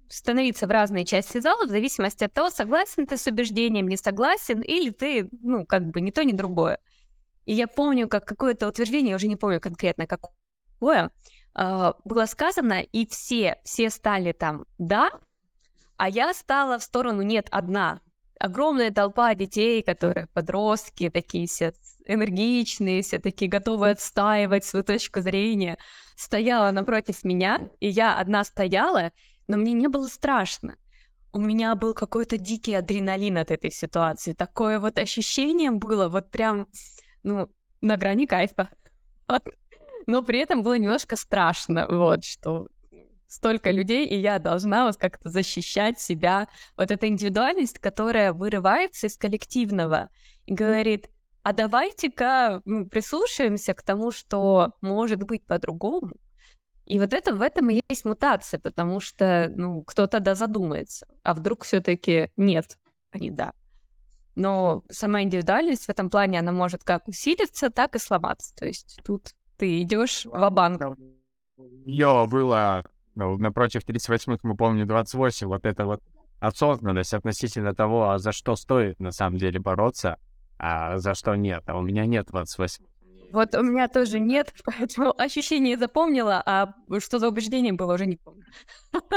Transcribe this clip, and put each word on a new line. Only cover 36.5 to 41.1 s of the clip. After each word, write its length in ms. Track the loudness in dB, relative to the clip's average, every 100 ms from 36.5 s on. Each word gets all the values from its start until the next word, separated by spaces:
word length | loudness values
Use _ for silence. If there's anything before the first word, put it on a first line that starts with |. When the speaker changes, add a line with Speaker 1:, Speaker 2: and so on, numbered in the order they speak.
| 0 -4 -14 -20 -20 _ _
Speaker 1:
ну, 280 | -6 -4 -6 _ _ _
на 160 | 0 2
грани 300 | 0 0 2
кайфа. 420 | 2 0 -2 -6
<laughs> 40 | -6 _ _ _ _ -2
Вот. 140 | -2 -2 -16 _ -20 -18 -12 0
Но 160 | 0
при 160 | 2 0
этом 240 | 2 2
было 160 | 2 2
немножко 360 | 2 0 -2